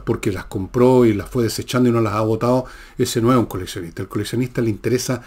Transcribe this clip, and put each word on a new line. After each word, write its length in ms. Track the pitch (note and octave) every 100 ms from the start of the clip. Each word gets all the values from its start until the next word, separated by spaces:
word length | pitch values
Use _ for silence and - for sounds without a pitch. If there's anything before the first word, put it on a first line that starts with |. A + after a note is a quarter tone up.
| -
porque 260 | G#2+ A2+
las 140 | F#2 -
compró 600 | G#2 F#2 B2 B2 B2+ A#2
y 80 |
las 160 | G2+ -
fue 140 | B2+
desechando 460 | A2 - A2 B2+ B2
y 20 |
no 80 | A#2
las 140 | A2
ha 80 | G#2
botado, 440 | A2 A2+ A#2+ D#3 F3+ - - -
ese 240 | A#2+ A#2+
no 120 | A#2
es 40 | B2+
un 80 | -
coleccionista. 560 | G2 F2+ G2+ E2 D#2+
El 60 | F#2+
coleccionista 540 | G#2+ G#2 A#2 B2+ -
le 80 | A2+
interesa 520 | G2 A2+ B2 - B2